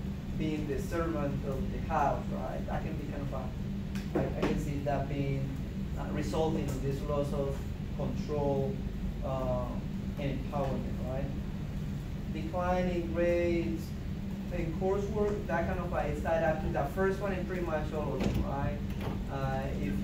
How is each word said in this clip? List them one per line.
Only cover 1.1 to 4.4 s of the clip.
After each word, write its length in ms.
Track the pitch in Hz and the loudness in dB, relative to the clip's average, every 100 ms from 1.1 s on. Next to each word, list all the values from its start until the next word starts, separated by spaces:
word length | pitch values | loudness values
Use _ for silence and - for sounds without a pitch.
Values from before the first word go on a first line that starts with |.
| 147 143 139 | 0 0 0
of 280 | 139 135 196 | -2 -2 -2
the 60 | - - | -2 0
house, 300 | 160 - - - | 4 4 2 0
right? 320 | 196 - - - | -2 -2 -2 -2
That 160 | - | -2
can 100 | - - | 0 -2
be 140 | - | -2
kind 120 | - | -2
of 100 | - | -2
a, 840 | - - - - - - - - - | -2 -4 -4 -4 -2 -2 -4 -2 0
I, 180 | - | 0
I 20 | - | 2